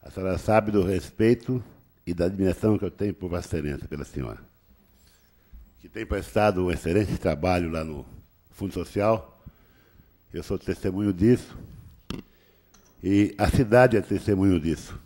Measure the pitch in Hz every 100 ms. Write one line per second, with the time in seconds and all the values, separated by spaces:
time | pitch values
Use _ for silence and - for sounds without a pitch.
0 | - - 92 87 - 110 104 104 90 92
1 | - - 110 123 - 127 107 - _ _
2 | - 87 87 98 95 85 110 104 95 -
3 | 104 95 90 87 85 85 73 69 - 73
4 | 71 - 62 53 - _ _ _ _ _
5 | _ _ _ _ _ - - _ 87 107
6 | 110 101 - - 107 90 90 78 82 90
7 | 98 - 90 73 85 90 85 80 80 73
8 | - - _ _ _ - 98 90 85 -
9 | 101 113 - _ - _ _ _ _ _
10 | _ _ _ - - 98 - 92 104 92
11 | 104 90 107 123 - - - - - -
12 | _ - - _ _ _ _ _ _ _
13 | 87 101 104 - 104 - 120 120 127 110
14 | - 98 - 98 98 90 78 78 - -